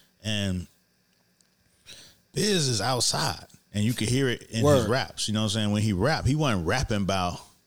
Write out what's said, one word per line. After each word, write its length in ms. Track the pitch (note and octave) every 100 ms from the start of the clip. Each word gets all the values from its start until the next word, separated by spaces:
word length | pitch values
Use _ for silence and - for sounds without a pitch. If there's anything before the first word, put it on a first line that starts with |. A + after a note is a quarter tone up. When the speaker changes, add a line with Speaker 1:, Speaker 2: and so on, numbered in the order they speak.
| _ _
Speaker 1:
And 420 | G#2+ G#2+ G2+ F2+ F2 _ _ _ _ _ _ _ _ _ _ _ - - - - _
Biz 360 | - G#3 F#3+ C#3
is 120 | A2+
outside, 640 | A#2 B2+ - C#3+ D3 F2+ - - _
and 120 | G2+
you 80 | G#2+
could 160 | B2 A2
hear 200 | B2 C3+
it 140 | A2+ -
in 60 | A2+
his 80 |
Speaker 2:
Word. 240 | C#3 C#3+ A2
Speaker 1:
raps, 400 | B2+ A2+ - -
you 60 |
know 60 | G#2+
what 40 |
I'm 60 | G#2+
saying? 200 | A2 G#2+
When 100 | G#2
he 100 | G#2+
rap, 340 | F#2 A#2 D#3 A2+
he 80 |
wasn't 320 | D3+ D#3 G2+ E2
rapping 320 | A#2+ - G#2
about 380 | F#2+ F#2+ F2+ E2+ - _